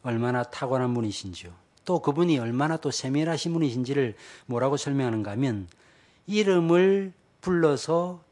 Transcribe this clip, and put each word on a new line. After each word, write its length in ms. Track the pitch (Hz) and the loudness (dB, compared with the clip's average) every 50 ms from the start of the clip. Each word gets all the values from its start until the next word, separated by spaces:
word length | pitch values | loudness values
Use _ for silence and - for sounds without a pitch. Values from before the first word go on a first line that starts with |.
얼마나 400 | - 127 117 117 120 123 123 123 | -4 -2 -2 0 0 0 0 -2
탁월한 500 | 120 - - - 143 127 131 131 127 123 120 | -2 -4 -6 -6 -4 -2 0 0 0 0 -2
분이신지요. 680 | 120 113 104 98 - - 95 87 - - 90 87 _ _ _ _ _ _ | -2 -2 -4 -6 -8 -10 -12 -12 -14 -16 -18 -20 _ _ _ _ _ _
또 140 | - 180 160 | -2 -2 0
그분이 400 | - 156 139 160 175 175 156 131 | 0 0 2 2 2 2 2 0
얼마나 380 | 117 117 120 127 143 156 165 | 0 -2 -2 0 0 0 -2
또 140 | 156 - 143 | -2 -4 -4
세밀하신 600 | 123 - - 131 135 147 156 170 165 - - 170 165 | -4 -4 -4 -2 0 0 0 0 -2 -4 -4 -2 0
분이신지를 640 | 165 160 139 113 127 127 120 139 143 131 117 101 - - - - - _ | 0 0 0 0 -2 -4 -2 0 0 0 -2 -4 -10 -20 -20 -20 -20 _
뭐라고 280 | - 120 117 123 139 143 | -6 -2 0 0 0 0
설명하는가 560 | 139 - 147 139 139 131 123 117 110 104 101 | -2 -2 -2 0 0 0 0 0 -2 -4 -4
하면 360 | 101 120 139 131 110 101 92 87 - _ _ _ _ _ _ _ _ _ _ | -2 -2 -2 -2 -2 -4 -6 -12 -18 _ _ _ _ _ _ _ _ _ _
이름을 880 | - 202 214 214 196 190 175 170 165 170 180 185 190 196 196 196 190 180 _ _ _ _ _ | -2 0 2 2 4 4 4 4 4 6 6 6 6 4 2 0 -6 -12 _ _ _ _ _
불러서 840 | - 185 180 170 165 156 143 123 - - 160 170 175 180 180 175 _ _ | -2 0 2 4 4 4 4 2 0 0 0 0 0 -2 -6 -12 _ _